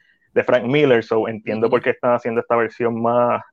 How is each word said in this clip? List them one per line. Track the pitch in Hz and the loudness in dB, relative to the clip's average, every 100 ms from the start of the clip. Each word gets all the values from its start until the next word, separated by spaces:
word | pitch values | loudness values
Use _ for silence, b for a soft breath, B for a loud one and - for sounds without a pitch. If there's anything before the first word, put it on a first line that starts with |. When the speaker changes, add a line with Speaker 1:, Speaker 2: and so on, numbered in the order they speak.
| _ _ _ 120 | _ _ _ -4
Speaker 1:
de | - | 2
Frank | 123 | 0
Miller, | 117 147 143 117 | 2 2 4 2
so | 110 113 110 | 2 -2 -2
entiendo | 110 113 107 123 | -6 -8 -2 0
Speaker 2:
Ujú. | |
Speaker 1:
por | 123 | 0
qué | 127 | -2
están | - 123 | -2 0
haciendo | 120 123 113 | -2 -2 -4
esta | - 117 | -2 -2
versión | 113 - 117 113 | -2 -2 -4 -2
más, | 117 120 120 110 - | 0 0 0 -2 -6